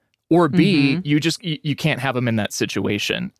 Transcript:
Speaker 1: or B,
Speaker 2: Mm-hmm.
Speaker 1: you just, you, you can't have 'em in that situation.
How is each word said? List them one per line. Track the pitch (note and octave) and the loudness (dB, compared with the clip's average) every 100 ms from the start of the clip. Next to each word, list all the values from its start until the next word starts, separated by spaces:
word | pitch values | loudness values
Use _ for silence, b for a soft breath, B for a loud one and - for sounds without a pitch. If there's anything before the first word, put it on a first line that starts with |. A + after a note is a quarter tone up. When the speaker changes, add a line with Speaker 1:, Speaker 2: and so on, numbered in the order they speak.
| _ _ - | _ _ 0
Speaker 1:
or | E3+ D#3+ | 4 4
B, | F3+ F#3 E3 C#3 D#3+ | 4 4 4 2 0
Speaker 2:
Mm-hmm. | |
Speaker 1:
you | D3+ D3 | 0 0
just, | D#3+ - | 0 -4
you, | F3+ D#3 | -6 -6
you | D3+ C3 | -4 -2
can't | E3 B2 | -2 -2
have | C3+ B2 | -4 -2
'em | A#2+ | -2
in | A2+ | -2
that | G2+ | -2
situation. | - A2 G#2 - G#2 - - - | -4 -4 -2 -2 -2 -4 -4 -6